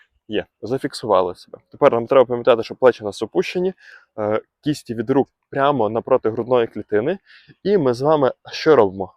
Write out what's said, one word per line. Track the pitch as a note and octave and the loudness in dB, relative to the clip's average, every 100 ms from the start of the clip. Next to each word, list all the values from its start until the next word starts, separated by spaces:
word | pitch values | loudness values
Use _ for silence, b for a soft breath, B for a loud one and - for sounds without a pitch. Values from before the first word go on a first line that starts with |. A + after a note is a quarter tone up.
| b _ - | b _ -8
Є, | G#2 - _ | -6 -6 _
зафіксували | G#2+ C3 C#3 - A2+ F#2 F2+ - | -8 -6 -6 -8 0 0 0 -6
себе. | - - _ | -16 -20 _
Тепер | - C#3 | 0 2
нам | A#2 A#2 | 2 2
треба | C3+ B2 | 2 2
пам'ятати, | A#2+ A#2 A2+ | 0 0 0
що | - A2 | -2 0
плечі | B2+ - | 2 2
у | G#2 | -4
нас | - | -8
опущені, | A2 F3 - F#3 F#3 B B B B - | -6 -4 -4 -4 -6 B B B B -8
е, | G#2+ G#2+ - _ | -4 -4 -8 _
кісті | D3 D3 - A2+ | -6 -6 -6 -6
від | A2+ | 0
рук | C3+ - _ _ | 0 0 _ _
прямо | C#3 C#3 C#3 G#2 | -2 0 0 -2
напроти | A2+ - B2+ A2 | -2 0 0 0
грудної | A2+ A#2 B2+ A2+ | -4 0 0 0
клітини. | G#2+ - G#2 C3+ G3 b b b _ | -6 -4 -2 -2 -4 b b b _
І | F#3 G3+ | -2 0
ми | C3 | 0
з | A#2+ | 0
вами | C#3+ D3+ B2+ - - | 0 2 0 -2 -10
що | - D#3 C3+ | -2 4 4
робимо? | G2+ F#2+ F#2 | 4 0 -10